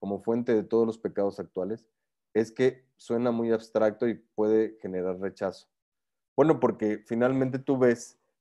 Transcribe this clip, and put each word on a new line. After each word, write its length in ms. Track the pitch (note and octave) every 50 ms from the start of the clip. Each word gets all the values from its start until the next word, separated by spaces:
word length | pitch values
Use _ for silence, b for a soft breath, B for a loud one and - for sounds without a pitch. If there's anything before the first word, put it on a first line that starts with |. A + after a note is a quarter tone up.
como 200 | - G2 G2+ F#2+
fuente 320 | - A#2 A#2 A#2+ A#2+ B2 A#2
de 120 | G#2+ F#2+
todos 200 | - A2+ A2+ A#2
los 140 | A2+ A2 -
pecados 400 | - G2 - - G2+ G2+ F#2+ -
actuales? 480 | F2+ - _ F#2 F2+ G2 A2 A#2 _ _ _ _ _ _ _ _ _ _ _
Es 160 | G#2+ A2+ A2+
que 380 | - - B2+ B2 B2+ - _ _ _
suena 340 | _ - - A#2 A#2 A#2+ B2
muy 220 | A#2 A#2 A#2 A2+ A2+
abstracto 560 | A2 A2+ - _ - A2 G#2+ G#2 - B2 A#2
y 60 | G#2+
puede 640 | - - _ _ - G#2+ G#2+ A2 A2 A2 G#2 - -
generar 400 | - F#2+ F#2 F#2 F2+ F#2 F#2 F2+
rechazo. 480 | F#2+ F#2+ F2+ - G#2 F#2 F2+ - - _ _ _ _ _ _ _ _ _ _ _ _ _ _
Bueno, 220 | - C#3 D#3+ D#3 B2
porque 460 | B2+ A#2 G#2 - A2 G#2+ G#2+ G#2+ -
finalmente 540 | - A#2 A2+ B2 B2+ C3 C3 C3 C3 B2+ C3+
tú 180 | C3+ - C#3 B2+
ves 400 | B2+ B2 A#2+ A#2+ - - - _ _ _ _ _